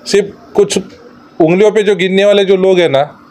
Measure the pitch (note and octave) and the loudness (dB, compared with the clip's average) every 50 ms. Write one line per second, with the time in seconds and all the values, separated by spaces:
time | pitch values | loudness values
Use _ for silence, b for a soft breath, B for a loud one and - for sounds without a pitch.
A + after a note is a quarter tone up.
0 | B - - G3+ G3+ G3 - - - - - - G3+ G3+ - G3 F#3+ - - - | B -2 -2 -2 -2 -2 -8 -20 -20 -10 -2 -2 -2 0 -2 -6 -8 -8 -18 -20
1 | - - - - - - - - E3+ D#3+ F3 F#3+ G#3+ G#3+ F#3+ A3 G#3 G3 G3+ F3 | -20 -20 -20 -20 -20 -14 -4 -2 0 0 2 2 2 2 2 0 0 -2 -2 -2
2 | F#3 F#3 F#3 F#3+ G3 G3+ G3+ G3+ G3 F#3 G3 F#3 F#3 F#3+ F#3+ F3 F3 D#3 C3+ C3+ | -2 -2 0 0 2 2 2 2 2 0 0 0 2 0 2 2 0 0 0 -2
3 | D3 D3 - - - - | -2 -4 -8 -20 -20 -20